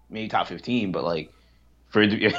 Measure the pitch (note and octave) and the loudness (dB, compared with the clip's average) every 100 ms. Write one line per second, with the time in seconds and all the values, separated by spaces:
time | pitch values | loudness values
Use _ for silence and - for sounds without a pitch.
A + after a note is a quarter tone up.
0 | _ A2 A2 G2+ - E2+ - A#2+ G2 E2 | _ -10 -4 -4 -4 -6 -4 -2 -2 -2
1 | D2+ E2 D#2 _ _ _ _ _ _ G#2 | -2 -4 -6 _ _ _ _ _ _ 4
2 | G#2+ G#2+ G#2 | 4 4 2